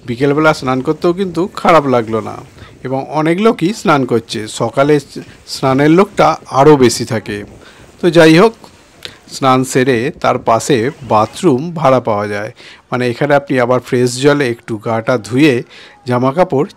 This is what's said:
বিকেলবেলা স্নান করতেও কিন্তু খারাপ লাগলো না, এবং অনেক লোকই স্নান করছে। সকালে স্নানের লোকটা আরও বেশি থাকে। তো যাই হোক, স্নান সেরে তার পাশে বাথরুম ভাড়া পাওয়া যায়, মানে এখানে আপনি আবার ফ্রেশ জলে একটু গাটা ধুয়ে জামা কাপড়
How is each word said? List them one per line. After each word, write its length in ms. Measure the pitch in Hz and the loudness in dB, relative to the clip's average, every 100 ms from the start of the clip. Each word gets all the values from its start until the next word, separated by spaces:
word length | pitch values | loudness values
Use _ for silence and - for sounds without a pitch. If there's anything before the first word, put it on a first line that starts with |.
| 123 | -12
বিকেলবেলা 440 | 117 139 147 156 - | -4 0 2 0 0
স্নান 200 | 135 131 135 | -2 -4 -2
করতেও 260 | 156 175 175 | -2 -2 -2
কিন্তু 220 | 190 160 196 - | -4 -4 -6 -4
খারাপ 240 | 190 160 143 123 | 2 2 2 -2
লাগলো 240 | 113 110 104 | 0 -4 -6
না, 60 | 104 - - - - 127 | -14 -18 -20 -20 -16 -8
এবং 140 | 131 123 143 | -8 -6 -4
অনেক 180 | 156 175 220 | -2 2 0
লোকই 240 | 240 165 226 | 0 -2 -2
স্নান 220 | 202 147 120 | 0 0 2
করছে। 280 | 117 - 113 107 - | -2 -4 -10 -10 -6
সকালে 340 | 117 - 143 147 - - - - - - | -4 0 2 2 0 -18 -18 -20 -18 -4
স্নানের 360 | 135 131 151 170 | -2 2 4 4
লোকটা 280 | 220 - 147 160 - 127 | 2 2 0 0 -4 2
আরও 140 | 143 147 | 6 6
বেশি 220 | 123 - 117 | 4 2 -6
থাকে। 260 | 113 117 104 - - - - - _ | -6 -6 -12 -12 -20 -20 -20 -20 _
তো 60 | 180 165 | 0 4
যাই 200 | 160 160 | 6 6
হোক, 120 | 226 226 - _ _ _ - - _ - | 4 0 -20 _ _ _ -20 -20 _ -4
স্নান 240 | 135 131 127 | 0 0 0
সেরে 260 | 139 127 120 131 - | 0 0 0 -2 -4
তার 140 | 120 120 120 | -2 -2 0
পাশে 280 | 113 - 131 123 - 117 | -2 2 0 0 -6 -2
বাথরুম 500 | 110 110 - 180 127 170 165 | 0 0 0 0 0 -2 -2
ভাড়া 220 | 139 127 117 | 2 2 0
পাওয়া 180 | 104 104 | -4 -4
যায়, 180 | 101 113 - - - _ | -6 -8 -14 -20 -20 _
মানে 140 | 123 123 | -4 -4
এখানে 220 | 117 147 143 | -2 0 0
আপনি 140 | 143 135 120 | 0 -2 0
আবার 140 | 127 - | 0 0
ফ্রেশ 220 | 127 123 123 | 0 0 0
জলে 220 | 143 147 127 | 0 2 -2
একটু 200 | 117 - 110 117 | -6 -8 -10 -4
গাটা 280 | 113 117 127 98 | -4 -2 -4 -2
ধুয়ে 260 | 127 156 117 - - - _ 123 | 0 2 2 -4 -20 -20 _ -4
জামা 220 | 123 131 151 | -2 0 0
কাপড় 320 | 180 135 180 | 0 0 -4